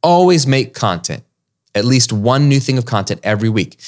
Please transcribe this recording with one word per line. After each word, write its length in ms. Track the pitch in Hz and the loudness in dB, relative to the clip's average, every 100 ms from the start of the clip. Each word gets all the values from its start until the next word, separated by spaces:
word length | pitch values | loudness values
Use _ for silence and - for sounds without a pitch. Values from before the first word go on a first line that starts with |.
always 440 | 160 175 180 175 135 | 2 4 4 2 2
make 260 | 135 113 | 0 -2
content, 520 | - 110 87 - 82 - _ _ _ _ | -4 -4 -4 -6 -10 -14 _ _ _ _
at 100 | 104 | -4
least 280 | 113 131 120 | 0 2 0
one 360 | 110 107 131 147 | 0 0 2 2
new 120 | 139 | 2
thing 180 | 131 131 | 0 -2
of 60 | |
content 360 | 117 107 98 95 | -2 -4 -4 -6
every 240 | 104 107 113 | -4 -2 0
week. 300 | 107 87 - | -2 -4 -8